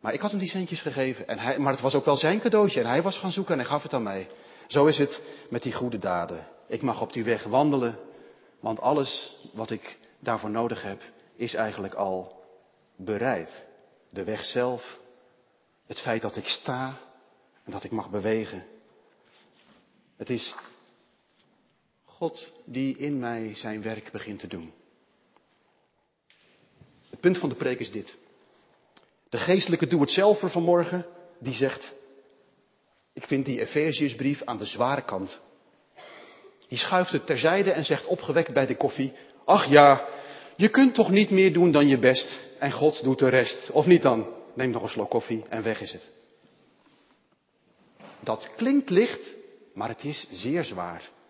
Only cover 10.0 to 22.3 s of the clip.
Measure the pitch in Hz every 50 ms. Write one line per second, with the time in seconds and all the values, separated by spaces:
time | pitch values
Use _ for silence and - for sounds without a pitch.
10 | _ _ _ _ - 117 117 107 - 107 104 117 117 120 117 101 98 101 98 98
11 | - - - - _ _ _ _ 117 117 - - 110 107 98 101 98 95 - -
12 | 101 95 92 92 92 - - - - - - _ _ _ _ _ _ _ _ _
13 | 95 92 107 101 113 131 123 92 82 80 - - - - - _ _ _ _ _
14 | _ _ - 98 95 87 110 107 - - - 127 123 123 127 117 - - - -
15 | - - _ _ _ _ _ _ _ _ _ _ _ _ _ _ _ _ 131 -
16 | - 135 113 113 110 107 - 110 104 - - - - - 131 127 131 131 135 135
17 | - - _ _ _ _ _ _ _ _ _ _ _ - 92 98 - 101 - 110
18 | 98 - 95 104 95 110 110 110 110 98 - 92 87 - - - _ _ _ _
19 | _ _ _ _ _ _ _ _ _ _ _ _ _ _ _ _ _ _ _ _
20 | _ _ _ _ 107 - 127 113 - - - - - - - - _ _ _ _
21 | _ _ _ _ _ _ _ _ _ _ _ _ _ _ _ _ _ _ _ _
22 | _ _ _ _ - 165